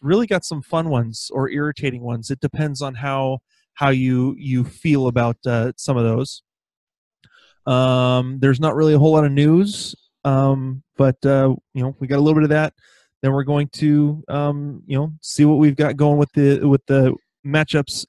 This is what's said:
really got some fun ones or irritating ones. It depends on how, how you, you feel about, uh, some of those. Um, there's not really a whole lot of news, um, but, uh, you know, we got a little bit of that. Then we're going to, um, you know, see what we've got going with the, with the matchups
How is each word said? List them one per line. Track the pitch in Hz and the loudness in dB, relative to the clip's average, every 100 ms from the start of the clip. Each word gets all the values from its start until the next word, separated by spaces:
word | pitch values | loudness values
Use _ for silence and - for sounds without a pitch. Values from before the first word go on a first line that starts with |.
really | 139 196 233 | -2 0 0
got | 190 - | -4 -4
some | 151 | -12
fun | - 165 165 | -6 -4 -2
ones | 127 113 113 - | -2 -2 -8 -10
or | 135 135 | -6 -4
irritating | 143 151 - 139 123 | -4 -6 -4 -6 -6
ones. | 120 117 110 | -8 -8 -8
It | 135 | -6
depends | 147 - 151 131 | -6 -4 -6 -6
on | 139 120 | -10 -8
how, | 139 135 135 131 _ _ _ | -6 -4 -4 -6 _ _ _
how | - 139 | -2 0
you, | 131 127 127 131 139 | 2 0 0 -2 -4
you | 143 127 | -4 -2
feel | 127 - 165 143 127 | -2 -4 0 2 2
about, | 120 120 117 127 | 0 -2 -2 -2
uh, | 117 123 - | -2 -2 -6
some | - 123 | -4 0
of | 113 | 0
those. | 117 139 - _ _ _ _ _ _ _ _ _ _ _ _ 135 | 0 -4 -10 _ _ _ _ _ _ _ _ _ _ _ _ -2
Um, | 127 131 127 127 127 127 135 | 0 2 2 2 0 -2 0
there's | 135 127 | 2 2
not | 156 | 0
really | 127 156 | 2 2
a | 147 | 4
whole | 156 | 4
lot | 156 147 | 4 2
of | |
news, | 139 151 170 202 196 - - _ _ | 2 4 4 2 -4 -12 -16 _ _
um, | 143 135 135 135 131 135 - - | 0 2 2 0 -4 -10 -8 0
but, | 135 127 139 | 0 2 0
uh, | 135 135 127 _ | 2 2 0 _
you | 135 | -6
know, | 127 135 | -6 -6
we | 131 | -4
got | 139 | 0
a | |
little | 151 156 | 2 4
bit | |
of | 151 | 2
that. | 151 156 - _ _ _ _ | 0 -2 -6 _ _ _ _
Then | 135 | -2
we're | 139 135 | -2 -2
going | 147 143 - | -2 -2 -2
to, | 151 147 147 151 - | 2 2 2 -2 -8
um, | 143 147 143 143 - - | -4 -4 -4 -8 -12 -6
you | 135 | -4
know, | 156 156 | -4 -8
see | - - 147 | -6 2 4
what | 151 | 6
we've | 151 139 | 4 2
got | 139 135 | -2 0
going | 147 147 | 2 2
with | 147 | 0
the, | 147 139 139 139 | 2 2 2 2
with | 139 - | 2 2
the | 135 127 - _ _ 143 | 2 2 0 _ _ -4
matchups | 151 151 151 131 - | -2 0 -2 -4 -8